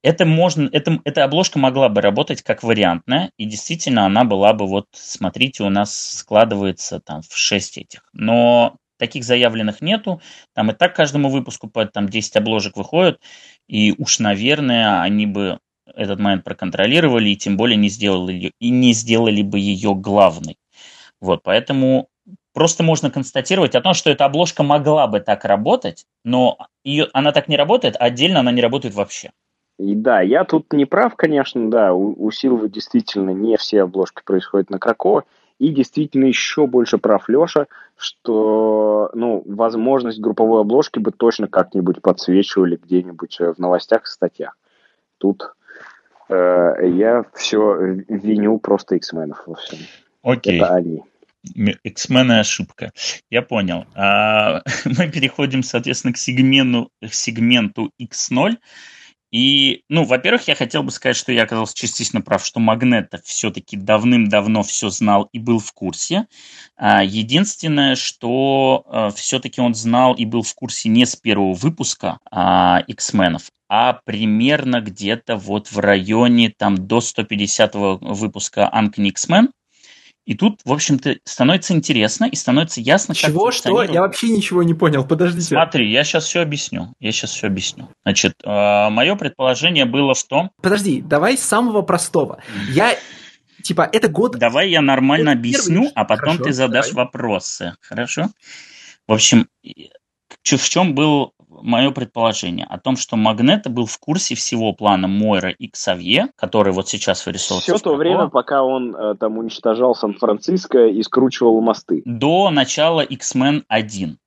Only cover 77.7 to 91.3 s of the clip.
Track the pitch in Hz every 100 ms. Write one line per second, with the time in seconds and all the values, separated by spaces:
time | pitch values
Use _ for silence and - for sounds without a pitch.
77.7 | 104 101 92 - 101 107 101 - - 101
78.7 | 110 104 104 101 - 101 180 254 _ _
79.7 | _ - - _ _ - 107 214 208 -
80.7 | 147 - 135 143 - - - 131 185 -
81.7 | 170 - 127 107 - 240 - - 131 160
82.7 | - 117 185 - 170 156 156 226 240 -
83.7 | 175 202 165 190 190 233 220 196 180 170
84.7 | 160 165 143 135 160 180 170 170 135 165
85.7 | 147 107 120 147 165 156 175 165 147 -
86.7 | - 90 - 107 110 120 - 107 92 -
87.7 | - - _ - 98 - - 104 104 104
88.7 | 104 107 107 147 202 147 - 131 - 160
89.7 | 165 123 135 139 127 - 139 185 _ 170
90.7 | 208 196 131 - 147 190